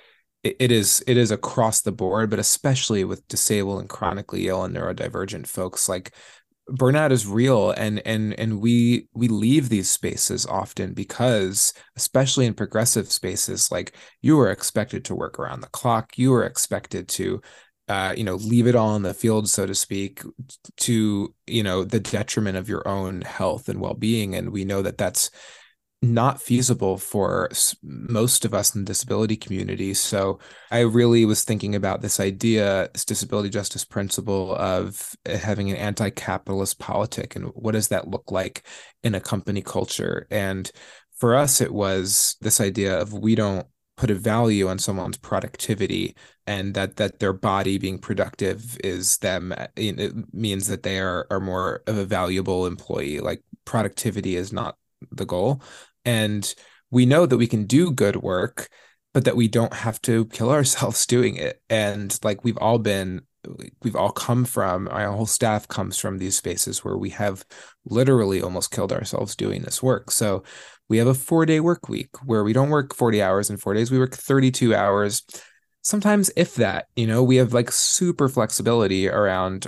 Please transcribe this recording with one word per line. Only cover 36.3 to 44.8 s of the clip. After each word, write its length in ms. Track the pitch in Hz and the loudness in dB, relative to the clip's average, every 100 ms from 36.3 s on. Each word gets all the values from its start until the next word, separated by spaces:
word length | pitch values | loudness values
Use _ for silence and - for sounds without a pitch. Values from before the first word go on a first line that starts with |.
| 95 - 98 95 - | -6 -4 -4 -4 -6
politic, 580 | - - 107 - - - | -4 -2 -2 -6 -10 -10
and 120 | - - | -12 -6
what 160 | 113 | -2
does 160 | 107 101 | -2 0
that 200 | 95 85 | -2 -4
look 240 | 95 - | -10 -4
like 360 | 95 95 - - - - _ | -4 -4 -8 -16 -20 -20 _
in 120 | 117 98 | -4 -2
a 60 | |
company 420 | - 101 - 101 | -4 -4 -4 -6
culture? 640 | - 98 95 - 87 - - | -4 -6 -4 -4 -4 -6 -4
And 400 | 104 98 95 92 - - - _ - | -4 -2 -4 -8 -14 -20 -20 _ 0
for 200 | 120 127 | 4 4
us, 240 | 143 - | 4 2
it 140 | 120 | 0
was 600 | 104 98 95 95 101 - - | 0 0 0 0 0 0 -2
this 200 | 107 - | 0 2
idea 380 | 101 95 98 90 | 2 0 0 0
of, 140 | 101 | -2
we 200 | 104 107 | -2 2
don't 320 | 113 104 95 - _ _ - | 2 2 -2 -6 _ _ -4
put 140 | 110 | -2
a 40 | 98 | 0
value 520 | 107 110 117 101 95 | 0 2 4 2 0
on 100 | |
someone's 400 | 95 | -2